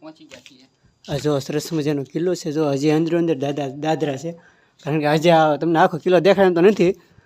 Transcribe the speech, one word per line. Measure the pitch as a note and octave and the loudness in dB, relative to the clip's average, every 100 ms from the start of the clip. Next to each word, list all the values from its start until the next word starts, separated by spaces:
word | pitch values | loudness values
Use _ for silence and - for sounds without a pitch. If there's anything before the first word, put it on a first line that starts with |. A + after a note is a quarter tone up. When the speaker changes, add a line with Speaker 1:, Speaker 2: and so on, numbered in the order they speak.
Speaker 1:
પહોંચી | D#3 D#3 D#3 | -18 -20 -20
ગયા | - - | -20 -20
છીએ. | B2+ B2+ _ _ _ - | -20 _ _ _ _ -10
Speaker 2:
આ | D3 | -6
જો | D3+ C#3+ - | -2 -4 -4
સરસ | D3 - D#3+ | -6 -6 -4
મજાનો | C#3+ C#3+ C3+ | -4 -4 -6
કિલ્લો | D#3+ F3+ F3 | -6 -4 -4
છે, | E3 D3 | -6 -2
જો | D3+ | -2
હજી | C#3 D3+ D#3 | 0 0 0
અંદર | E3 E3+ | 0 0
અંદર | E3+ C#3+ | 0 -2
દાદા, | C#3 C#3+ C#3 C#3 | -4 -6 -8 -6
દાદરા | D#3 D#3+ D3 C3+ | -4 -2 -4 -6
છે, | E3 E3+ _ _ _ _ | -10 -14 _ _ _ _
કારણ | C#3+ D#3 | -6 -2
કે | D3 | 0
આજે | D#3 E3+ D#3+ | 2 4 4
આ | D#3 C#3+ | 4 2
તમને | E3 D#3+ | 0 2
આખો | F3+ D3+ | 2 0
કિલ્લો | F3+ F3+ E3+ | 0 2 4
દેખાડવાનો | F#3+ F#3+ E3+ | 4 4 4
તો | F#3 | 4
નથી, | G#3 F3 - _ _ | 4 0 -2 _ _